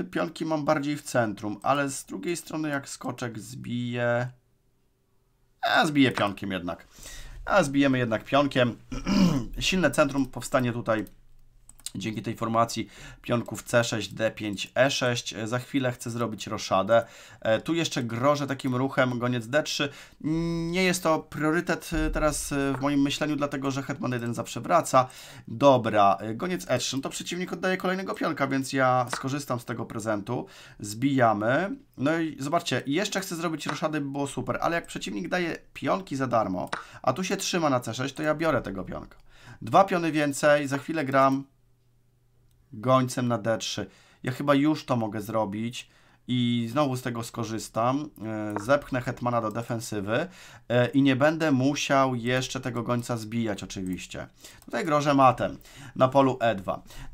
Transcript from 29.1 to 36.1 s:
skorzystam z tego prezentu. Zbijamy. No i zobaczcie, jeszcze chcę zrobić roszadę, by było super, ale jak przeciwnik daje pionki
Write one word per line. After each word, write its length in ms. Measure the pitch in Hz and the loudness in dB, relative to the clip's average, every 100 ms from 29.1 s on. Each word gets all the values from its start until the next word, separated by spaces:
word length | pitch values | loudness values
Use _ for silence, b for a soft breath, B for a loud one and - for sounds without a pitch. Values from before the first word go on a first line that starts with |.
skorzystam 460 | - 135 143 - 120 | -2 -4 -4 -4 -6
z 40 | |
tego 200 | - 120 | -4 -6
prezentu. 640 | 113 113 107 104 101 127 - B B B | -6 -6 -2 -2 -2 -6 -6 B B B
Zbijamy. 960 | 104 110 135 131 117 104 110 139 196 277 - - | -12 -2 0 4 6 4 2 2 0 -6 -14 -4
No 220 | 135 165 | 0 0
i 180 | 160 - | -2 -6
zobaczcie, 440 | 139 170 - 123 127 | -2 -2 0 -2 0
jeszcze 340 | 151 208 196 | -2 0 -2
chcę 160 | 185 165 | -4 -4
zrobić 300 | 170 156 - | -4 -4 -6
roszadę, 340 | 147 160 151 | -4 -2 -2
by 100 | 139 | -4
było 160 | 143 139 | -4 -4
super, 320 | 135 123 - | -4 -4 -2
ale 160 | - 170 | 0 -2
jak 100 | 170 | -4
przeciwnik 420 | - - 202 170 | -8 -8 -6 -2
daje 280 | 180 170 123 - | -2 -2 -6 -12
pionki 440 | - 131 185 185 | -6 -2 -2 -2